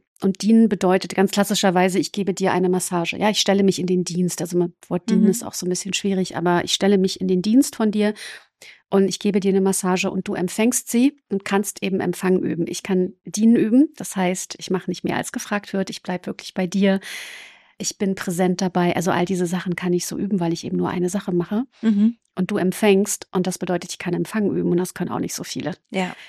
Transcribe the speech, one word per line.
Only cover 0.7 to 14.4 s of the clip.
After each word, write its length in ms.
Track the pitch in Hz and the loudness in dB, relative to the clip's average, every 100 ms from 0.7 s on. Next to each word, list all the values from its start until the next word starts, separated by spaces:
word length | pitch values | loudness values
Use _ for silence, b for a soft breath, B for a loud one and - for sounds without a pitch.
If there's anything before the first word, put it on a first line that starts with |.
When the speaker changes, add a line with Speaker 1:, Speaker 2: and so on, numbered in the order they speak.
| 196 185 185 175 | 4 2 2 0
Speaker 1:
ganz 180 | - - | 0 2
klassischerweise, 680 | - 196 202 196 180 190 185 | 2 0 2 2 4 2 2
ich 140 | - | -2
gebe 200 | - 196 | -2 -4
dir 200 | 185 190 | 0 0
eine 180 | 175 185 | 2 2
Massage. 480 | 185 - 180 165 - | 0 0 -4 -4 0
Ja, 100 | 208 | 0
ich 100 | 208 | 0
stelle 220 | - 196 | 2 4
mich 160 | 196 180 | 4 2
in 80 | 180 | 0
den 180 | 180 | 0
Dienst. 360 | 175 175 180 - | 0 0 -2 -2
Also, 160 | 170 175 | -2 0
mein 160 | 175 - - | -2 -4 -6
Wort 220 | 175 - | -6 0
dienen 140 | 190 | 4
Speaker 2:
Mhm. 40 | 214 | 4
Speaker 1:
ist 160 | 233 | 2
auch 80 | - | -4
so 140 | - 180 | -8 -4
ein 20 | |
bisschen 240 | 180 196 | -4 -4
schwierig, 440 | - 202 190 180 - | -4 -2 -2 -2 -2
aber 280 | 170 175 | 0 0
ich 80 | 175 | 0
stelle 240 | - 196 202 | 0 4 4
mich 220 | 185 - | 2 0
in 80 | 185 | 0
den 140 | 180 | 0
Dienst 340 | 196 240 277 - | 4 4 4 2
von 140 | 214 | 0
dir 240 | 208 208 208 B B B _ B B - | 2 0 -2 B B B _ B B -2
und 180 | 196 196 | 2 2
ich 100 | - | 0
gebe 220 | 208 196 | 0 0
dir 100 | 196 | 2
eine 100 | 190 | 2
Massage 500 | 190 185 185 180 190 | 2 0 0 0 -2
und 180 | 190 196 | -4 -4
du 60 | |
empfängst 540 | 190 175 - 226 - - | -4 -4 0 0 0 -2
sie 260 | 233 262 - - | 2 2 0 -6
und 140 | 196 | -6
kannst 380 | - 196 214 - | -2 -2 -2 -6
eben 180 | 190 185 | -4 -2
Empfang 380 | - 175 185 185 | -2 -2 2 2
üben. 240 | - 165 165 | 2 -2 -4
Ich 140 | - | -4
kann 320 | - 190 180 - | -2 0 0 -4
dienen 320 | - 208 226 233 | -8 2 4 6
üben, 320 | 220 247 311 - | 4 4 4 0
das 200 | 185 190 | -8 -2
heißt, 380 | 180 185 | -2 -2